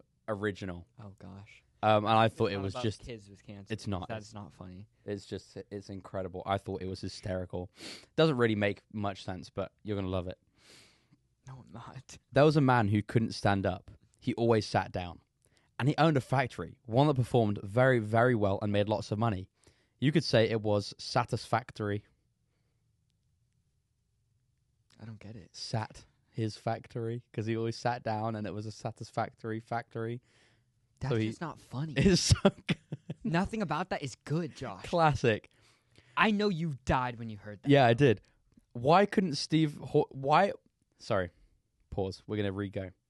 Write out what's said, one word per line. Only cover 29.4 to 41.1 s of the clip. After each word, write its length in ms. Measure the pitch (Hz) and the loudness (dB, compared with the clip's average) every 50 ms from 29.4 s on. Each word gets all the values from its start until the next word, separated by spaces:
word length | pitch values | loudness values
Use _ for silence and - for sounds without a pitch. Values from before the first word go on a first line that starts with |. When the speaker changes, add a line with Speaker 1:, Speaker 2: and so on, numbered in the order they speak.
| - 113 110 113 | -8 -8 -8 -8
Speaker 1:
factory. 640 | - - 120 117 120 _ - 117 113 113 120 123 _ _ _ _ _ _ _ _ _ _ _ _ _ _ _ - | -6 -6 -8 -8 -8 _ -8 -6 -6 -6 -6 -8 _ _ _ _ _ _ _ _ _ _ _ _ _ _ _ -8
Speaker 2:
That's 140 | - 135 127 | -4 -2 0
Speaker 1:
So 60 | 110 | 0
he 80 | 110 104 | 0 0
Speaker 2:
just 120 | - - | -2 -6
not 180 | 175 151 - - | -10 -10 -10 -12
funny. 340 | - - - 123 151 160 139 | -16 -12 -8 -8 -8 -4 0
Speaker 1:
<laughs> 40 | - | 4
It's 240 | - 202 180 - | 4 6 6 4
so 160 | - - - - - 196 - - - | 4 2 2 4 4 2 2 2 -6
good. 120 | - 160 - _ - 156 - _ - 160 _ - | -6 -6 -6 _ -14 -14 -14 _ -14 -14 _ -6
Speaker 2:
Nothing 380 | - 156 170 196 202 - 220 | -2 0 0 -2 -2 -4 -4
about 280 | 208 147 160 151 185 - | -4 -2 -2 -4 -4 -4
that 120 | 202 160 | -6 -6
is 140 | 147 131 - _ - | -6 -8 -10 _ -8
good, 300 | - 143 165 175 139 - | -4 -4 -4 -4 -6 -10
Josh. 280 | - 139 113 98 90 - | -10 -10 -10 -10 -10 -10
Speaker 1:
Classic. 640 | - - 170 160 151 139 - - 120 107 - - - _ _ _ _ _ _ _ _ _ - _ _ - | -4 0 4 4 4 4 4 4 4 4 4 -2 -12 _ _ _ _ _ _ _ _ _ -20 _ _ 2
Speaker 2:
I 160 | - 175 220 | 2 4 4
know 180 | 214 202 208 208 | 4 2 0 0
you 280 | 185 151 170 165 139 117 - | 0 -2 -4 -4 -6 -6 -2
died 340 | - 160 131 127 123 120 110 | 0 0 0 0 -2 -6 -8
when 100 | 117 113 | -10 -12
you 80 | 107 101 | -12 -12
heard 240 | - 107 104 101 | -14 -16 -16 -8
that. 80 | - 139 | 2 6
Speaker 1:
Yeah, 160 | 143 139 131 | 6 8 8
I 80 | 117 117 | 8 6
did. 280 | 113 143 131 104 - _ _ _ _ _ _ _ _ _ _ - | 8 6 6 6 4 _ _ _ _ _ _ _ _ _ _ -10
Why 320 | 117 120 139 165 190 208 | -4 2 4 6 6 6
couldn't 300 | 202 - 220 190 170 127 | 4 2 0 0 0 -2
Steve 420 | - - - 156 160 156 151 147 - | -4 -4 0 2 2 2 2 -2 -6
Haw-, 260 | 165 131 - 151 - - | -10 0 2 2 2 2
why, 440 | - 135 135 135 147 165 196 202 - - _ _ _ _ _ _ _ _ | -4 -6 0 4 4 4 4 4 0 -6 _ _ _ _ _ _ _ _
sorry, 300 | - - | -4 0